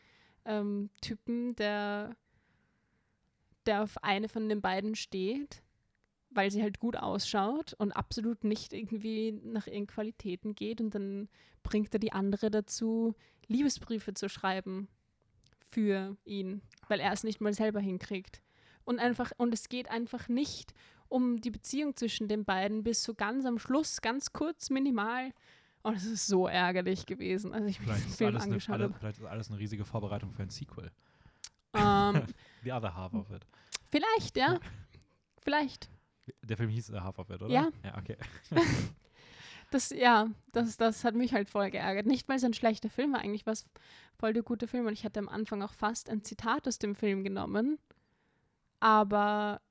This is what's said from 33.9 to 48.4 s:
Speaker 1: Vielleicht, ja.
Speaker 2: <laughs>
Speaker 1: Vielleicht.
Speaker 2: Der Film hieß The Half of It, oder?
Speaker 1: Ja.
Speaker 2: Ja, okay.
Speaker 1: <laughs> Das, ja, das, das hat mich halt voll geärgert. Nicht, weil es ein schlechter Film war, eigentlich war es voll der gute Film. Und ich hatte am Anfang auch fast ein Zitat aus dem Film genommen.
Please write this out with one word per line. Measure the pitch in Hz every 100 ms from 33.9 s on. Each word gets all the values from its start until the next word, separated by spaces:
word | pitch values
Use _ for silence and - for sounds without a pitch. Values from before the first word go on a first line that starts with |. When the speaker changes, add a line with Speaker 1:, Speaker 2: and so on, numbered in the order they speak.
Speaker 1:
Vielleicht, | 302 392 440 - -
ja. | 262 349 - - - -
Speaker 2:
<laughs> | - _ _ _
Speaker 1:
Vielleicht. | - 294 277 - - - _ _ - -
Speaker 2:
Der | 113 110
Film | 113
hieß | 113 113
The | 104
Half | 92 95
of | 101
It, | 92
oder? | 104
Speaker 1:
Ja. | 247 320 -
Speaker 2:
Ja, | 98 -
okay. | 95 - - - -
Speaker 1:
<laughs> | - 339 127 - - _ - - - - - -
Das, | 269 -
ja, | - 247 226 220 214 -
das, | 233 233 -
das | 226 220
hat | 240
mich | 226 247
halt | 240 202
voll | 208 196
geärgert. | - - 196 208
Nicht, | 254 -
weil | 262
es |
ein | 247 220
schlechter | 233 214 214
Film | - 285
war, | 262
eigentlich | 202 208 -
war |
es | 220 - - - - - -
voll | 220
der | 220
gute | 220 240 233
Film. | 247 233
Und |
ich | 214 214
hatte | 208
am | 202
Anfang | - 214 208
auch | 196
fast | - 214 226 -
ein | 214
Zitat | - 214 226 269 269
aus | 226
dem | 208 202
Film | 208 196
genommen. | 196 196 - 202 247 302 - - _ _ _ _